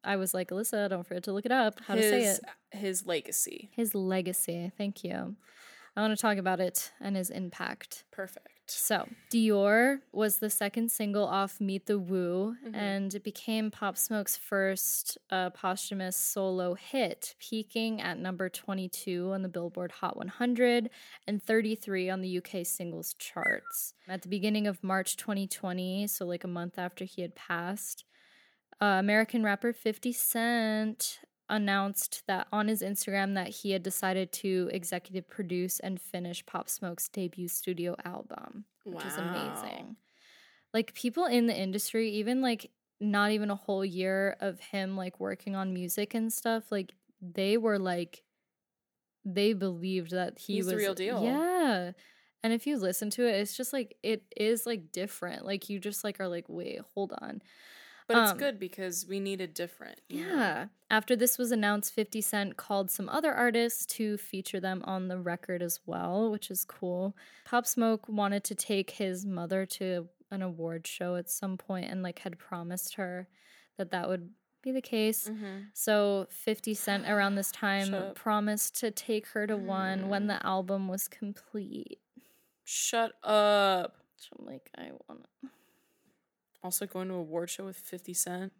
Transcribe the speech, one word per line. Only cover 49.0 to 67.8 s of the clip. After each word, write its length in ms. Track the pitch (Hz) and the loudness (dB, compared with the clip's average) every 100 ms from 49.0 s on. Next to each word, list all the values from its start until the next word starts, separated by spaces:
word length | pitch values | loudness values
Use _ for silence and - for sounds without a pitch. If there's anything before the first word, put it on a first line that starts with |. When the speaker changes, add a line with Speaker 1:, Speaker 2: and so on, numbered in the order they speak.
| _ _ 202 | _ _ -4
Speaker 1:
they 260 | 185 202 | 4 4
believed 600 | 202 190 170 185 185 165 | 4 0 -2 -2 -2 -2
that 280 | 180 180 - | -2 -2 -4
he 160 | - 202 | -2 0
Speaker 2:
He's 120 | 185 | 2
the 80 | 185 | 2
Speaker 1:
was 60 | |
Speaker 2:
real 100 | 202 190 | 0 0
deal. 260 | 190 247 | -2 2
Speaker 1:
Yeah. 720 | 226 277 339 370 294 196 175 185 - _ _ _ | 2 2 2 4 4 4 0 -8 -20 _ _ _
And 100 | 226 | 0
if 120 | 233 285 | 2 0
you 120 | 285 | 0
listen 320 | 190 190 214 | 0 0 -2
to 160 | 240 240 | 2 2
it, 80 | 202 | 4
it's 160 | 202 - | 0 -4
just, 160 | 254 | -4
like, 240 | 277 214 - | -4 -4 -6
it 220 | 208 220 _ - | -2 -2 _ -2
is, 280 | 214 233 233 | 2 2 0
like, 280 | 226 160 | -4 -6
different. 520 | 180 196 - 175 - 190 | -6 -6 -6 -8 -6 -4
Like, 240 | 196 - | -6 -4
you 100 | 202 | -6
just, 260 | 202 202 214 | -4 -4 -6
like, 160 | 196 | -4
are 80 | 190 | -4
like, 160 | 175 170 | -4 -6
"Wait, 320 | 170 - - 208 - | -8 -6 -8 -8 -4
hold 160 | 196 - | -4 -4
on." 200 | - 220 - - - - - - - | -10 -10 -14 -20 -20 -20 -20 -18 4
Speaker 2:
But 160 | 233 | 6
it's 80 | 214 | 6
Speaker 1:
Um, 60 | 175 | 4
Speaker 2:
good 200 | 285 208 | -2 -2
because 460 | 185 - 185 175 180 | -8 -6 -4 -4 -4
we 160 | 196 | -4
needed 320 | 196 190 180 | -4 -4 -6
different, 480 | 160 175 - - - _ | -6 -8 -8 -18 -18 _
you 160 | 285 349 | -6 0
know? 100 | 330 | 2
Speaker 1:
Yeah. 320 | 208 151 190 _ _ | 2 0 -6 _ _
After 260 | 214 214 240 | 2 4 4
this 220 | 247 - | 4 2
was 140 | 240 | 2
announced, 420 | 233 208 208 - | 2 4 2 0
Fifty 260 | - 208 220 | -2 -2 -2
Cent 380 | - 208 202 - | 0 0 -2 -6
called 340 | - 202 190 | 0 0 0
some 160 | - 196 | -2 -2
other 240 | 302 311 | 0 2
artists 540 | - 240 226 233 - - - | 4 4 4 2 0 -6 -2
to 200 | 220 208 | 0 0
feature 420 | - 190 190 190 | -4 -8 -4 -2
them 220 | 190 185 - | -2 -2 -2
on 220 | 190 185 | -2 -2
the 100 | 185 | -2
record 420 | 175 175 - 180 | -2 -4 -2 -2
as 180 | 175 - - | -2 -4 -4
well, 440 | 175 175 185 226 | -2 0 2 2
which 220 | 214 - | 0 -4
is 140 | 185 - | -6 -6
cool. 500 | - 180 180 196 - - - - | -4 -2 0 -2 -4 -20 -20 0
Pop 200 | 240 240 | 2 2
Smoke 440 | - | 2